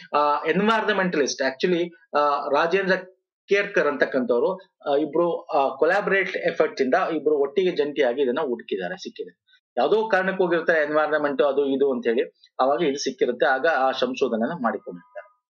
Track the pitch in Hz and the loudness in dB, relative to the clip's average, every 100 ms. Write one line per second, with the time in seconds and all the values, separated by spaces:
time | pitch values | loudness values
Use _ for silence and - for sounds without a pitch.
0 | - 143 147 147 165 170 208 226 202 196 | -4 0 2 0 0 0 2 0 0 0
1 | 180 160 131 - 131 - 185 170 175 - | 0 0 -2 0 -4 -2 0 0 -2 -8
2 | _ 143 147 143 143 143 165 196 185 180 | _ 0 0 0 0 0 2 0 0 -2
3 | - _ _ _ _ 196 196 185 147 135 | -4 _ _ _ _ 0 2 0 0 0
4 | - 135 120 120 165 185 - _ 147 143 | 0 0 0 2 2 -2 -10 _ -2 0
5 | 151 151 175 165 - 151 135 - 156 196 | 0 0 0 -2 -4 0 0 2 2 2
6 | 185 190 190 - 170 - 156 - 131 165 | 2 0 0 -2 -4 0 -2 0 2 2
7 | 170 160 139 147 139 202 185 170 147 143 | 0 -2 0 0 0 2 0 0 -2 0
8 | 127 127 131 135 147 113 - 101 90 92 | 0 2 0 0 -2 -4 -6 -8 -6 -10
9 | - - - _ _ _ _ - 139 214 | -12 -12 -14 _ _ _ _ -2 2 2
10 | 214 190 190 190 175 170 165 160 147 151 | 2 0 0 0 0 2 2 2 2 0
11 | 151 151 147 135 143 131 139 135 139 123 | 0 0 0 2 2 2 0 2 2 0
12 | 117 117 160 - _ - 131 156 160 139 | 0 0 -2 -8 _ -2 0 2 0 -2
13 | - 120 131 117 151 131 165 147 131 123 | -6 -2 -2 2 0 2 0 2 0 0
14 | 123 127 131 110 120 170 117 104 - 90 | -4 -2 -2 0 -2 -2 -4 -4 -8 -16
15 | - 605 - _ _ | -18 -20 -20 _ _